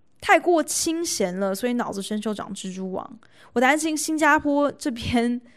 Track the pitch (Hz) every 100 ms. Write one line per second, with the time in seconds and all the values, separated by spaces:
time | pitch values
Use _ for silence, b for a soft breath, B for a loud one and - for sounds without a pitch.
0 | _ _ - 349 - 339 302 - 339 330
1 | 339 - 185 185 196 196 247 240 202 196
2 | 190 214 214 202 - 196 190 185 190 185
3 | - - B B B 240 254 302 320 302
4 | - 311 302 302 294 285 285 - 302 233
5 | - 240 240 247 b